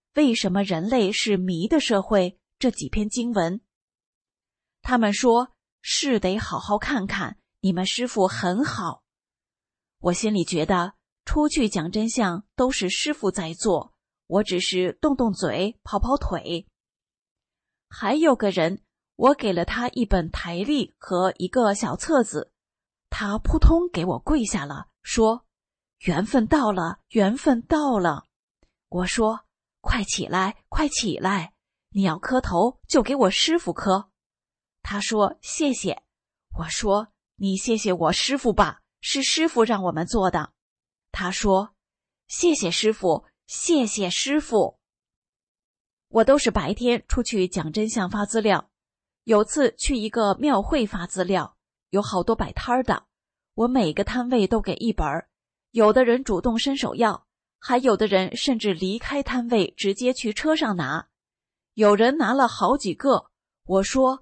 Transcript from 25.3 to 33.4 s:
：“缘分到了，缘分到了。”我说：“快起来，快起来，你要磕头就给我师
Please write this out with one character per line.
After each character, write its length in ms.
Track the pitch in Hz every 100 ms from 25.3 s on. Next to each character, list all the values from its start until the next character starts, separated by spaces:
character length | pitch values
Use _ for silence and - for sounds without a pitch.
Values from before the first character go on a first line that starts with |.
| 233 - _ _ _ _ _ -
：“缘 180 | 156
分 220 | 214 262 220
到 240 | 311 226
了， 300 | 185 165 - _
缘 280 | 226 196 254
分 240 | 311 240
到 360 | - 311 294 220
了。” 280 | 175 147 - _ _ _ _ _ _
我 180 | 175 180
说 340 | - 220 226 - _ _ _
：“快 220 | - 247
起 220 | 196 - -
来， 360 | 180 190 - _
快 200 | - 302
起 300 | - 214 143
来， 340 | 185 196 165 _ _ _ _
你 120 | 196
要 140 | 190 156
磕 240 | - 254
头 380 | - 170 226 - -
就 160 | 285
给 140 | 233 277
我 140 | 196
师 280 | -